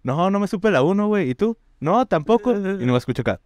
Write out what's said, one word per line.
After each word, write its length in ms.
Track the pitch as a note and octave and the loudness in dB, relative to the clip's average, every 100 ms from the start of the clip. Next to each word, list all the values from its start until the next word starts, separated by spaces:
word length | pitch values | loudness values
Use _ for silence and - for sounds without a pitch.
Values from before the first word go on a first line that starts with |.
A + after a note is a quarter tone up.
"No, 260 | B2+ C#3+ F#3 | -4 0 0
no 80 | G3+ | 0
me 80 | G3+ | -2
supe 240 | G3+ G#3+ | -2 0
la 120 | D3+ | 2
uno, 240 | C#3+ G3 G#3 | 2 2 0
güey. 240 | G#3 C#3 | 0 -2
¿Y 40 | B2+ | 0
tú?". 220 | A3 A3+ _ - | -2 -4 _ -8
"No, 240 | D3 G#3+ B3+ | 0 0 2
tampoco". 480 | D#3+ D3 A3+ B3 G#3 | 0 2 0 2 -2
Y 300 | F#3+ G3 B2 | -2 -2 0
nomás 160 | B2 | 0
escucho 220 | - B2 | 0 -4
acá. 180 | A#2 F#2 | -2 -4